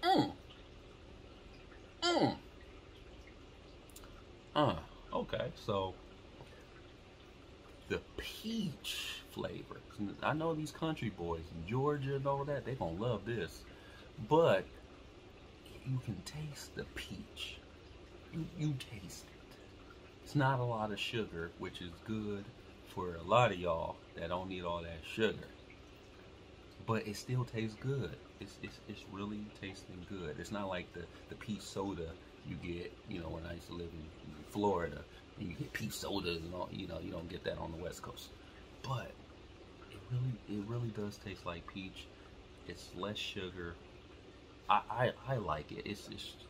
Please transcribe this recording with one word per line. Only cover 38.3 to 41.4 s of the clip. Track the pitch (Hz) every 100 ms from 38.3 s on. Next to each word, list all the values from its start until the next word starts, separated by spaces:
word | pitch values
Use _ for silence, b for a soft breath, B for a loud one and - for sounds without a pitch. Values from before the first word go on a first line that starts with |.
| - B B - -
But | - 131 98 - - - - - - - -
it | - -
really, | 123 127 113 - 104
it | 104
really | 120 120
does | 107 104 101
taste | 104 92